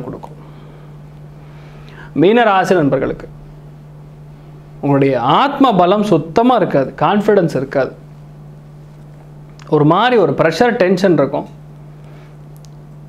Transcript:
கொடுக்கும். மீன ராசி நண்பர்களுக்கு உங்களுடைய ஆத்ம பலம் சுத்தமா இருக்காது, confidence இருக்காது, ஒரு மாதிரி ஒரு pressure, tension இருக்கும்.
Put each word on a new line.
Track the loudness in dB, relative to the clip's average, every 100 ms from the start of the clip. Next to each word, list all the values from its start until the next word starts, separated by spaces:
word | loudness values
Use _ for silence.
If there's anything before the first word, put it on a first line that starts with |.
| -6
கொடுக்கும். | -12 -18 -20 -20 -20 -20 -20 -20 -20 -20 -20 -20 -20 -20 -20 -20 -20 -20 -20 -8 0
மீன | 2 2 2
ராசி | 2 2 0
நண்பர்களுக்கு | 0 -2 -4 -8 -14 -20 -20 -20 -20 -20 -20 -20 -20 -20 -20 -20 -20 -20 -20 -8
உங்களுடைய | -2 0 2 0 0 2
ஆத்ம | 0 0 0 2
பலம் | 2 0 0
சுத்தமா | -2 0 0 2 2
இருக்காது, | 0 -2 -4 -2 -2
confidence | 0 0 0 0 -2
இருக்காது, | -4 -4 -6 -8 -20 -20 -20 -20 -20 -20 -20 -20 -20 -20 -20 -20 -20 -20 -20 -20 -2 0
ஒரு | 2
மாதிரி | 2 2 2
ஒரு | 0 0
pressure, | 0 2 0 2
tension | 0 2 2 2
இருக்கும். | 0 -4 -10 -16 -20 -20 -20 -20 -20 -20 -20 -20 -20 -20 -20 -20 -20 -20